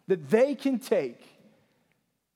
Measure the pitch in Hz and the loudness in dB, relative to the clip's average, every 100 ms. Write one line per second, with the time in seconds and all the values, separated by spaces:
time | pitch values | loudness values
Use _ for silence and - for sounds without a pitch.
0 | - 190 139 220 269 277 277 254 - 202 | -4 -4 2 2 2 0 -2 -2 0 -2
1 | 135 117 - _ _ _ _ _ _ _ | -2 -8 -20 _ _ _ _ _ _ _
2 | _ _ _ | _ _ _